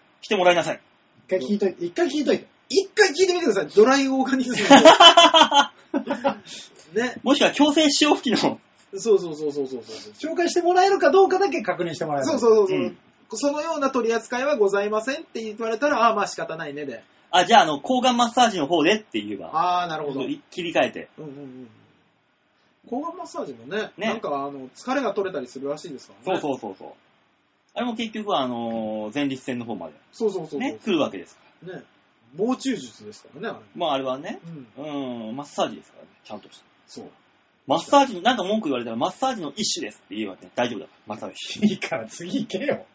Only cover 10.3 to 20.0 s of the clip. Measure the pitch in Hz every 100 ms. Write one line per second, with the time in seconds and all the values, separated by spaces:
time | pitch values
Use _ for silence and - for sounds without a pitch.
10.3 | 339 349 349 339 359 392 403 294 381 381
11.3 | 370 392 254 196 175 170 151 160 143 269
12.3 | 269 226 220 190 185 113 - _ _ -
13.3 | 220 285 294 320 311 269 254 226 233 -
14.3 | 247 277 262 196 196 208 214 233 311 -
15.3 | 233 220 208 226 233 294 254 226 208 185
16.3 | - 165 165 151 143 139 113 - _ -
17.3 | 180 175 220 160 147 - 254 254 240 226
18.3 | - 220 185 143 170 156 214 - 110 104
19.3 | 95 82 160 175 180 175 156